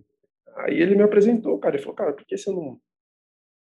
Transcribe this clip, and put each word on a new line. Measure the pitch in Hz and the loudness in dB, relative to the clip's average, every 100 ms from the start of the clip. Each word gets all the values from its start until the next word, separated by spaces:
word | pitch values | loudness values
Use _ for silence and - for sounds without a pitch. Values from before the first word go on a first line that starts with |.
| _ _ _ _ _ 113 | _ _ _ _ _ -8
aí | 123 - | -4 0
ele | 175 202 | 2 4
me | |
apresentou, | 208 208 214 240 - - | 4 4 4 2 0 -2
cara, | 175 143 | -2 -4
e | |
falou, | - | -6
"Cara, | - 185 | -6 -6
por | 143 | -6
que | - 190 | -8 -10
você | - | -6
não, | 185 147 120 _ _ _ _ _ _ _ _ _ | -8 -8 -12 _ _ _ _ _ _ _ _ _